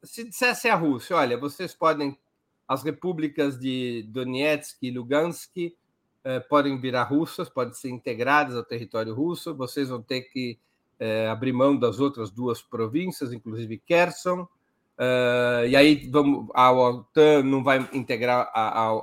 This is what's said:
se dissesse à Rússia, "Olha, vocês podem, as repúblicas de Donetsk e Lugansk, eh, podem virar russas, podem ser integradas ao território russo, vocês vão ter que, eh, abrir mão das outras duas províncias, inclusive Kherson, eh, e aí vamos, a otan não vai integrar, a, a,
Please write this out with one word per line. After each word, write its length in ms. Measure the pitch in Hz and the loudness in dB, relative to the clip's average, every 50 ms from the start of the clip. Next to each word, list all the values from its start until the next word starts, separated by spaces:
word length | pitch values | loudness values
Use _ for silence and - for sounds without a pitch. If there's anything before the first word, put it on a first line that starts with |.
| - | -20
se 220 | - - - 233 | -18 -14 -14 -14
dissesse 440 | 240 185 - 254 247 233 - - 233 | -12 -6 -2 0 0 0 0 0 0
à 60 | 220 | 2
Rússia, 420 | 175 165 156 135 117 - - 185 | 2 2 0 -2 -2 -4 -2 0
"Olha, 220 | 165 143 123 120 120 | 2 2 2 0 -2
vocês 360 | 135 143 143 - 185 165 - | -6 -8 -8 -8 -10 -10 -6
podem, 440 | - 170 160 156 147 147 139 139 - _ _ _ _ _ _ _ _ _ | 0 0 0 2 0 -2 -6 -6 -10 _ _ _ _ _ _ _ _ _
as 160 | - 127 135 131 | -6 -6 -4 -4
repúblicas 760 | 156 147 - - 180 180 156 156 147 147 - 147 143 135 123 | -6 -6 -6 -4 -6 -4 -2 -4 -4 -2 -2 -2 -2 -2 -4
de 440 | 127 131 127 127 127 123 120 117 110 110 | -6 -4 -4 -4 -4 -4 -6 -6 -8 -8
Donetsk 720 | 110 127 127 127 127 131 143 151 151 147 147 - - _ - | -8 -6 -6 -4 -4 -2 0 0 0 -2 -4 -10 -14 _ -8
e 80 | 127 | -8
Lugansk, 840 | 123 127 120 120 139 147 160 175 160 - - - - 180 170 170 - _ _ _ _ _ _ _ _ _ - | -8 -8 -4 -2 0 0 0 -2 -4 -8 -14 -14 -10 -8 -8 -8 -10 _ _ _ _ _ _ _ _ _ -8
eh, 160 | 131 131 127 | -6 -6 -6
podem 380 | 107 - 147 147 139 143 135 131 | -2 2 2 2 2 2 -2 -4
virar 260 | 123 131 123 123 120 | -4 -2 -2 -2 0
russas, 440 | 123 143 147 165 156 - - 175 - | 0 0 0 -2 -2 -6 -8 -10 -8
podem 240 | - 135 123 120 120 | -6 -6 -6 -6 -6
ser 160 | - - 131 | -10 -12 -12
integradas 680 | 123 117 - 135 120 110 120 131 143 147 147 135 123 | -12 -10 -8 -6 -6 -2 0 2 2 2 2 0 -4
ao 100 | 120 117 | -8 -8
território 500 | - 120 117 117 110 - 113 110 113 110 | -8 -8 -10 -8 -6 -6 -4 -4 -4 -4
russo, 400 | 117 147 170 175 160 - 170 156 | -4 -4 -4 -4 -6 -8 -10 -10
vocês 340 | 135 131 120 - 147 139 127 | -8 -8 -8 -4 -4 -4 -4
vão 140 | 127 120 113 | -6 -8 -8
ter 200 | - 135 127 127 | -6 -6 -6 -8
que, 360 | - - 131 127 120 113 - _ _ _ _ _ _ _ - | -8 -8 -8 -8 -8 -8 -12 _ _ _ _ _ _ _ -8
eh, 300 | 117 110 110 110 110 110 | -4 -2 -2 -2 -2 -2
abrir 240 | 110 110 127 131 123 | -2 -2 -2 -2 2
mão 260 | 123 131 139 143 127 | 2 4 4 4 2
das 200 | 120 117 107 110 | 2 0 0 0
outras 320 | 139 139 143 123 110 101 | -2 -2 -2 -4 -10 -10
duas 300 | 95 113 123 123 117 - | -8 -6 -4 -4 -4 -4
províncias, 720 | - _ - 113 113 110 113 156 185 185 170 - 143 120 120 | -8 _ -6 -6 -4 -2 -4 -4 -4 -6 -8 -8 -8 -10 -10
inclusive 460 | 117 - 120 110 113 117 107 113 107 | -10 -12 -12 -10 -10 -8 -10 -10 -10
Kherson, 680 | _ - 175 170 175 170 160 - - 185 180 180 180 - _ _ _ _ _ _ _ _ _ - | _ 0 2 2 2 2 -2 -6 -4 -4 -4 -4 -6 -10 _ _ _ _ _ _ _ _ _ -4
eh, 720 | 127 127 127 127 123 123 123 123 123 120 123 120 120 123 | -2 0 2 2 2 2 2 2 2 2 0 0 2 4
e 60 | 131 | 6
aí 340 | 135 143 151 151 143 135 127 | 8 8 8 6 4 2 0
vamos, 380 | 127 147 147 143 143 117 113 107 - | 2 2 4 2 2 -2 -4 -2 4
a 200 | 135 127 127 127 | 6 8 8 8
otan 720 | 127 127 123 123 123 - _ - 156 151 151 151 147 135 | 8 6 4 2 0 -6 _ 4 6 8 8 8 6 4
não 180 | 135 135 135 123 | 4 0 2 2
vai 260 | 139 135 135 131 - - | 2 2 2 0 -2 -6
integrar, 580 | 139 117 - 131 110 120 123 123 123 123 - - | -6 -4 -4 -4 -2 0 2 2 2 0 -2 -2
a, 160 | 113 110 107 | -2 0 0
a, 160 | - 110 113 110 110 110 | 0 0 0 0 0 -2